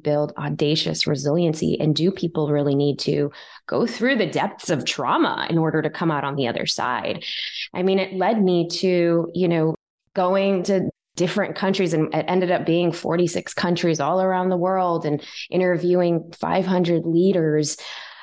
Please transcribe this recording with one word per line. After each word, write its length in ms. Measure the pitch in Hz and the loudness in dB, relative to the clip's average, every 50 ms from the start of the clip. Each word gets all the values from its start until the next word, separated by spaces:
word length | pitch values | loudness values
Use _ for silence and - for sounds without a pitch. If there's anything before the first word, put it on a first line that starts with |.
build 320 | - 151 147 147 147 147 - - | -2 0 0 0 0 -2 -4 -6
audacious 680 | 147 143 151 151 156 147 147 - - 170 156 156 - 156 | -6 -4 -2 0 0 2 2 0 0 -2 -2 -2 -2 -2
resiliency. 720 | 151 135 139 147 143 170 175 165 156 - 170 160 - - | -2 -2 0 0 2 2 2 2 0 0 0 -2 0 0
And 160 | - 156 151 | 2 2 2
do 160 | 147 156 180 | 2 2 0
people 400 | 190 - - 170 - - 151 147 | 0 0 -4 -4 -2 -2 0 0
really 240 | 147 147 143 143 139 | 2 2 2 2 2
need 240 | 139 143 143 139 - | 2 2 2 0 0
to 320 | - - 147 147 143 143 - - - - - - _ | -2 -2 0 0 0 -2 -4 -10 -20 -20 -20 -20 _
go 220 | - - 131 202 226 | -4 -2 0 0 0
through 300 | 233 - 208 254 277 226 | -2 -2 0 0 2 2
the 80 | 196 | 0
depths 440 | 156 - 143 135 208 - - - - | 0 0 -2 -2 -2 -4 -6 -4 -4
of 140 | 170 135 - | -2 -2 -2
trauma 640 | - - - 135 123 175 311 320 180 - - - - | -4 -4 -4 -2 0 2 2 2 0 0 -2 -4 0
in 80 | 165 165 | 0 2
order 240 | 160 156 147 156 | 2 2 0 0
to 80 | 147 151 | -2 -2
come 220 | 151 - 180 165 | -4 -2 -2 0
out 140 | 156 143 139 | 0 0 -2
on 100 | 139 139 | -4 -2
the 140 | 143 131 113 | -2 -2 -2
other 160 | 110 - - | -2 -2 -2
side? 580 | - - - - 123 123 113 - - 104 175 - - - - - - - - - - - | -4 -4 -2 -2 -2 -2 -2 -2 -4 -6 -6 -8 -10 -10 -8 -10 -10 -10 -10 -12 -10 -6
I 100 | 185 180 | -2 0
mean, 160 | 190 190 190 | 0 2 0
it 160 | 190 185 190 | 0 -2 -2
led 280 | 185 180 190 233 220 202 | -2 0 0 2 2 4
me 240 | 185 180 175 170 170 | 4 4 2 2 0
to, 640 | - - - 185 180 175 170 170 170 170 165 - - | -2 -2 0 2 2 4 4 4 2 2 0 -2 -2
you 140 | 175 180 170 | -2 0 2
know, 280 | 170 165 160 160 160 - _ _ _ _ _ _ - | 2 2 2 0 0 -4 _ _ _ _ _ _ -4
going 500 | - 180 180 190 196 196 196 196 185 180 | 0 0 2 2 2 2 2 2 0 0
to 260 | 190 196 190 180 - - _ _ _ - | 0 0 0 0 -2 -6 _ _ _ -4
different 400 | - 170 175 - 208 190 - 151 | -2 -2 0 0 -2 -2 -2 -4
countries, 380 | - - 190 190 190 190 170 160 | -2 -2 0 0 2 0 0 2
and 200 | 156 156 - - | 0 0 0 0
it 120 | 156 156 - | -2 -2 0
ended 240 | 180 185 180 175 | 0 0 2 2
up 140 | 180 156 156 | 0 0 2
being 260 | 165 165 175 175 170 | 2 2 2 2 0
forty-six 600 | 160 175 - - 165 175 180 170 - 180 - - - | -2 -2 -4 -2 0 0 0 0 0 -4 -6 -6 -6
countries 480 | - - 175 175 170 - 175 160 151 | -4 0 0 0 2 2 0 0 0
all 200 | 143 143 175 190 | 0 0 0 2
around 280 | 190 190 185 185 180 185 | 2 2 2 0 0 0
the 80 | 185 180 | 0 0
world 480 | 170 185 190 190 185 180 170 165 165 | 0 0 0 2 0 0 0 0 0
and 180 | 156 147 147 - - - - - - | -2 -2 -2 -4 -8 -16 -16 -12 -4
interviewing 840 | - 180 185 180 180 165 165 175 175 180 180 175 170 165 165 165 - - | 0 0 2 2 2 2 2 2 2 4 4 4 2 0 -2 -6 -12 -6
five 280 | - 165 170 185 185 | -4 -2 0 0 2
hundred 400 | 180 190 180 180 165 170 160 165 | 2 2 2 2 2 2 0 0
leaders 720 | 170 165 165 180 190 196 180 160 156 151 151 151 143 - - - - - - - - - - | 2 2 4 4 4 4 4 2 2 2 2 2 0 -2 -6 -10 -14 -14 -16 -16 -18 -18 -20